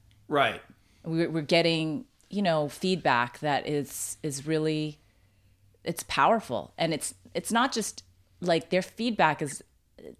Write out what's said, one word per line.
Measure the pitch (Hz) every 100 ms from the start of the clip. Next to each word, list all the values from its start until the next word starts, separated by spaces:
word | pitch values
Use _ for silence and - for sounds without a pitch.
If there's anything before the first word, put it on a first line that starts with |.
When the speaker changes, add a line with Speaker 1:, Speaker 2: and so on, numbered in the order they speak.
| _ _ -
Speaker 1:
Right. | 143 123 90 - - _ _
Speaker 2:
We're, | 165 165 170
we're | 160
getting, | 143 170 170 165 160 147 - _ -
you | 196
know, | 190 156 147
feedback | - 185 185 143 123 120 -
that | 151 139 -
is, | 147 135 - - -
is | 156 139 143
really | 160 156 156 151 151 _ _ _ _ _ _ _ _
it's | - - -
powerful. | - 147 226 - 113 76 -
And | 165
it's, | 151 - - -
it's | - -
not | 226 262
just, | 240 202 - - _ _ -
like, | 180 165 -
their | 180
feedback | 185 - 233 214 165 143
is, | 147 - - _ _ _
uh, | - -